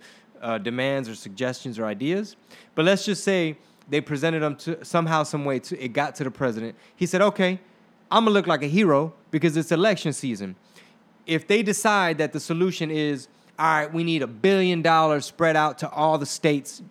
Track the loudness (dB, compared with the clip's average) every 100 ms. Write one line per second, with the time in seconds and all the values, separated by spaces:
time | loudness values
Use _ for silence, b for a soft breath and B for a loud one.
0 | B B B -12 -6 -4 -4 -4 -2 -2
1 | -6 -12 -14 -6 -4 -4 -8 -6 -6 -4
2 | -4 -4 -6 -14 B B B 0 2 2
3 | 0 -2 0 0 0 -4 b b -4 -4
4 | -2 -2 0 0 -2 -4 -8 -10 -2 0
5 | 2 0 0 -2 -2 -4 -6 -8 -4 -2
6 | -4 -4 -8 -2 -2 -2 -8 b b -6
7 | -2 2 2 2 0 -2 b b b _
8 | 0 2 4 4 2 0 2 2 4 4
9 | 2 -6 _ 0 2 0 0 2 2 0
10 | -2 -4 -6 -6 -8 -12 b b b b
11 | _ _ -4 -4 2 2 2 0 2 2
12 | 2 0 -2 -4 -4 0 0 -2 -4 -2
13 | -2 -4 -8 b b -2 2 2 0 -2
14 | 0 0 -2 0 2 4 2 2 4 4
15 | 4 2 -2 0 2 4 2 -2 -6 0
16 | 2 2 -2 -2 0 0 -4 -16 -20